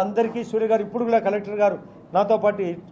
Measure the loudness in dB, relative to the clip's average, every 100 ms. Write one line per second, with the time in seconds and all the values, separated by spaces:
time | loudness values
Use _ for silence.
0 | 0 0 0 -2 -4 -2 2 0 0 -4
1 | 0 2 2 -2 -4 0 0 0 -8 -20
2 | -2 0 2 2 2 0 -4 -6 -12